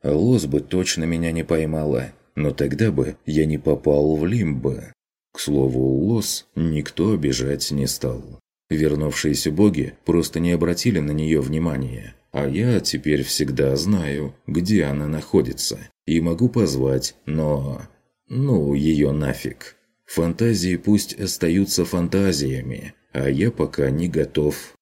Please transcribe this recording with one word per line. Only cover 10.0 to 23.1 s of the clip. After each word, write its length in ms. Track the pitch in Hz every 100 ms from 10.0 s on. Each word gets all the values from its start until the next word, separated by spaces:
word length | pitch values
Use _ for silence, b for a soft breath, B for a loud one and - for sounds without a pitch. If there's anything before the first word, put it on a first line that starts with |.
просто 360 | - 85 80 82
не 120 | 85
обратили 460 | 85 85 87 - 123
на 140 | 73
неё 280 | 76 78 78
внимания. 760 | 65 78 85 69 65 60 52 - _
А 140 | - 69
я 340 | 73 120 107
теперь 420 | - 67 76 73
всегда 520 | 65 - 71 65 69 69
знаю, 580 | 87 104 76 71 71 - -
где 380 | 78 90 107
она 220 | 73 71 73
находится, 720 | 78 - 95 64 - - 62 - _
и 160 | - 82
могу 280 | 85 85 123
позвать, 680 | 120 95 67 65 65 - -
но... 580 | - 78 76 71 67 65 - _ _ _ _
ну, 460 | 120 139 107 71
её 380 | 71 76 76 71
нафиг. 640 | 76 71 65 - - - _ _ _
Фантазии 720 | _ - 85 82 117 107 90 87
пусть 420 | 101 104 - -
остаются 680 | 95 - 85 90 98 -
фантазиями, 1080 | 85 90 85 92 98 73 69 65 64 60 - - _